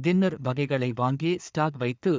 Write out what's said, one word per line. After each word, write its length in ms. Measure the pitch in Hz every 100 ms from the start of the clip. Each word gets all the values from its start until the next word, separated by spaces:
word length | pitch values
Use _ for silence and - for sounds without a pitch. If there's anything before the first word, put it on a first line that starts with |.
தின்னர் 340 | 139 180 190 117
வகைகளை 500 | 127 127 143 139 127
வாங்கி 380 | 117 127 135 160 180
ஸ்டாக் 380 | - - 156 139
வைத்து 360 | 123 123 190